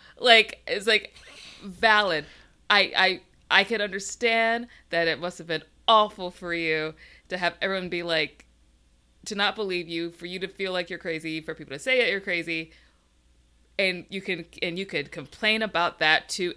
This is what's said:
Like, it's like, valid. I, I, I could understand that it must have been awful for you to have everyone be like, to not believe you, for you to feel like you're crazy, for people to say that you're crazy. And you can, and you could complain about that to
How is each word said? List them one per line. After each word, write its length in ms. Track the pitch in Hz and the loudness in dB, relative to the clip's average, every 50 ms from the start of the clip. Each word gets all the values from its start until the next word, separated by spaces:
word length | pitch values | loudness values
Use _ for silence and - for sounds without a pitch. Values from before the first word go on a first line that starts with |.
| - - - - | -20 -20 -10 0
Like, 420 | - 247 226 226 214 - - - _ | 4 6 8 8 6 4 -2 -14 _
it's 220 | - 165 202 190 202 | -6 -6 -4 0 2
like, 260 | 214 208 - - - - - - - - - - - - - | 2 2 0 -4 -18 -20 -20 -20 -20 -20 -20 -20 -20 -18 -16
valid. 640 | 202 180 - - 220 214 208 208 196 170 151 147 - - - - _ _ _ _ - | -16 -4 2 4 4 6 4 4 2 0 -2 -4 -6 -12 -20 -20 _ _ _ _ 4
I, 240 | 208 202 196 - - | 4 4 4 4 4
I, 240 | - 185 185 185 - - _ _ _ _ - - 190 | 4 4 4 2 0 -8 _ _ _ _ 2 4 4
I 20 | 202 | 4
could 160 | 196 233 214 | 4 0 -4
understand 880 | 208 208 185 196 196 - - - 240 233 226 226 226 226 226 240 240 240 - - _ _ | -4 -4 -6 -8 -10 -10 -6 -2 0 0 2 2 2 2 0 -2 -4 -8 -16 -20 _ _
that 160 | - 170 165 | -2 0 0
it 140 | 165 160 135 | 0 0 -2
must 180 | 160 175 180 - | -4 -8 -8 -10
have 80 | 165 | -8
been 160 | 165 165 156 - _ _ _ _ | -6 -6 -6 -8 _ _ _ _
awful 460 | - 226 220 214 208 214 - 185 180 180 | 6 6 6 6 4 0 -8 -12 -12 -12
for 200 | - 190 175 170 | -10 -8 -6 -4
you 420 | 170 165 160 156 156 156 156 156 - - - - - _ - | -4 -2 0 0 -2 -2 -4 -8 -12 -18 -20 -20 -20 _ -10
to 100 | 185 180 | -6 -2
have 160 | 180 175 170 - - | -2 -2 -2 -2 -4
everyone 260 | 196 190 190 180 180 | -2 -2 -2 -4 -6
be 120 | 170 175 170 | -6 -6 -4
like, 440 | 170 165 160 156 151 - - - _ _ _ _ _ _ _ _ _ _ _ _ _ _ _ - | -2 0 0 0 -2 -6 -12 -20 _ _ _ _ _ _ _ _ _ _ _ _ _ _ _ -14
to 100 | - 214 | -10 -4
not 220 | 196 202 202 208 | -2 -2 -2 -2
believe 320 | 208 214 196 185 175 175 160 | -4 -6 -6 -4 -6 -6 -6
you, 220 | 170 165 170 170 | -8 -8 -8 -8
for 160 | 170 - - | -10 -12 -14
you 120 | 175 180 185 | -12 -10 -10
to 100 | 175 180 | -10 -10
feel 240 | - - 190 190 185 | -10 -8 -6 -6 -4
like 160 | 180 180 175 | -4 -6 -6
you're 80 | 185 165 | -8 -10
crazy, 420 | - 185 165 156 156 160 156 160 | -8 -8 -8 -6 -6 -8 -8 -8
for 140 | 156 - 160 | -8 -10 -12
people 200 | - 156 139 131 | -12 -12 -14 -14
to 40 | 151 | -8
say 220 | - 254 254 254 | -4 0 2 2
that 100 | 240 185 | 2 2
you're 100 | 190 196 | 0 -2
crazy. 520 | 185 208 180 170 165 160 165 160 160 160 - - _ _ _ _ _ _ _ _ _ _ _ _ _ _ _ _ _ _ _ - | -2 -4 -4 -4 -4 -4 -6 -6 -6 -10 -14 -20 _ _ _ _ _ _ _ _ _ _ _ _ _ _ _ _ _ _ _ -2
And 280 | 196 185 180 175 - - | 0 0 -2 -4 -8 -12
you 120 | - 190 190 | -12 -10 -6
can, 220 | - 185 165 165 - - - - | -6 -6 -6 -8 -12 -12 -8 -6
and 160 | 175 170 180 | -6 -6 -6
you 80 | 196 | -8
could 260 | 196 - 156 143 147 - | -6 -6 -6 -6 -6 -10
complain 480 | - 143 135 - - - 214 214 220 220 | -14 -14 -16 -10 -4 -2 0 0 0 0
about 360 | 214 - 170 175 170 - - | -2 0 0 0 0 0 0
that 300 | 160 156 160 151 - - | 2 4 4 2 2 -2
to 240 | - - 185 175 - | -6 -4 -4 -4 -2